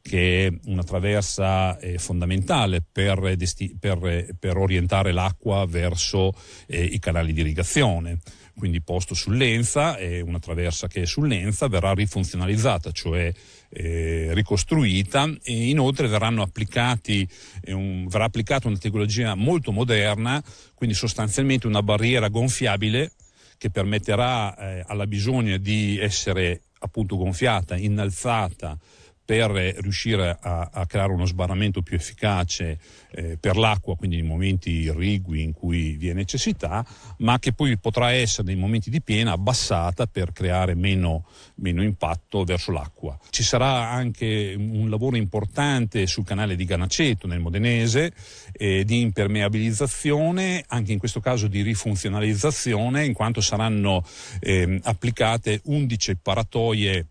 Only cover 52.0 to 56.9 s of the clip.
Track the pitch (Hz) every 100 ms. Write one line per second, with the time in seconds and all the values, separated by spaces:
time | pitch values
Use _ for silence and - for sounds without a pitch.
52 | 107 104 107 104 147 143 123 107 120 135
53 | 151 104 110 113 104 107 110 107 101 92
54 | 85 - - 95 - 95 90 95 - 104
55 | 120 113 113 113 110 107 - 147 135 113
56 | - 92 - 98 107 120 117 110 101